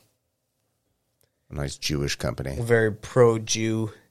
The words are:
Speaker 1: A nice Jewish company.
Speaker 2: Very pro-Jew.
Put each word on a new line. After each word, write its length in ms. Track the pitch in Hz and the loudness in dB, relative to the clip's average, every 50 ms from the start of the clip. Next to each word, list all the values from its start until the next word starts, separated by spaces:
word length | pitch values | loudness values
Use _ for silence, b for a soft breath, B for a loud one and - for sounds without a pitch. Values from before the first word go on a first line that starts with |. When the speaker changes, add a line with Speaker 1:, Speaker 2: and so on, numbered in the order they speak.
| _ _ _ _ _ _ _ _ _ _ _ _ _ _ _ _ _ _ _ _ _ _ _ _ _ _ _ _ _ - | _ _ _ _ _ _ _ _ _ _ _ _ _ _ _ _ _ _ _ _ _ _ _ _ _ _ _ _ _ -12
Speaker 1:
A 60 | - | -8
nice 200 | 73 71 69 - | -6 -6 -6 -6
Jewish 380 | - - - 76 71 71 69 - | -6 -4 -2 -2 -2 -2 -2 -4
company. 420 | - - 67 62 - 65 67 69 - | -2 -4 -4 -4 -4 -6 -6 -6 -4
Speaker 2:
Very 320 | 120 113 120 113 110 110 | 0 2 4 4 4 2
pro-Jew. 1000 | 101 - - - - 131 120 117 113 110 110 - - 110 110 110 110 110 110 107 b b b b | -2 -6 -8 0 4 6 6 6 6 2 -2 -4 -4 -2 -2 -2 -2 -2 -4 -6 b b b b